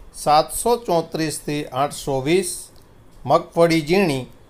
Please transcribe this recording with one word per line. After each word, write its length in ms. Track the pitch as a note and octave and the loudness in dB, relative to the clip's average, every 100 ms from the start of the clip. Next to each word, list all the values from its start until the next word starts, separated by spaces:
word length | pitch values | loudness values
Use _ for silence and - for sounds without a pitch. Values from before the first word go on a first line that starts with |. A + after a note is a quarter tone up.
| - | -20
સાતસો 580 | - D3+ D3+ D#3 - A#3 A#3+ | -4 2 4 2 -2 -2 -2
ચોત્રીસથી 920 | F#3+ E3+ D#3+ D#3+ D#3 C#3+ - D3 - | 0 -2 -2 -4 -4 -6 -6 -6 -4
આઠસો 480 | B2+ C#3+ - D3 C3+ | -2 -2 -4 -4 -2
વીસ, 300 | C3+ F#3 F#3 - - - - - - - B2 | 0 0 0 -8 -14 -20 -20 -20 -20 -8 0
મગફળી 560 | E3 E3 E3+ E3+ D#3+ | 0 2 2 4 2
ઝીણી 480 | C#3+ F#3+ F#3 C3+ B2 - | 2 2 2 -2 -6 -16